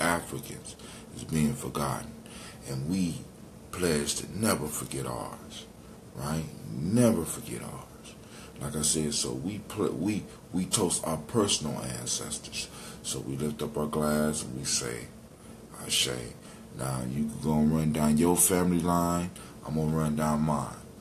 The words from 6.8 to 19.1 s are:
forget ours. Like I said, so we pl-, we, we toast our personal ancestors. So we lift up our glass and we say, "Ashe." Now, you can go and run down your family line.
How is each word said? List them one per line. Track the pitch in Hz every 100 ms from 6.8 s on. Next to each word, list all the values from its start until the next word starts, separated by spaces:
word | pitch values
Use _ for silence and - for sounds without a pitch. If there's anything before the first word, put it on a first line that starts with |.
| 80 113 117 90
forget | 80 - - -
ours. | - - - - - - - - - -
Like | - 78
I |
said, | 76 80 76
so | 73 -
we | 64 80 104
pl-, | - 107 90
we, | - 92 101 82 - -
we | 87 92
toast | - 90 - -
our | 78
personal | 76 117 101 - 76 64 62 60
ancestors. | 58 - 58 - - - - - - -
So | - 67
we | - 67
lift | 76 76
up | 76 76
our | 76
glass | 76 76 76 76 76
and | - 64
we |
say, | 69 - 64 58 - - - - - - - -
"Ashe." | - - - 62 58 - - - - -
Now, | 65 65 64
you | 69
can | 76 -
go | 76 78
and | 76
run | 78 78
down | 76 76 76
your | 85 90
family | - 90 90 87
line. | 85 87 85